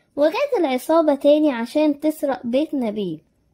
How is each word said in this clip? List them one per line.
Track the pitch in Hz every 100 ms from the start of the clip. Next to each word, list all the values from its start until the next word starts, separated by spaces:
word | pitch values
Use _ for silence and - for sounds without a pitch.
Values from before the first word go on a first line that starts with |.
| _ -
وجات | 302 466 571 480
العصابة | 302 254 - 320 311 277
تاني | 285 302 302
عشان | 240 233 302 302 285
تسرق | 311 311 285 247 240
بيت | 254 311
نبيل | 285 233 214 185 156 _ _ _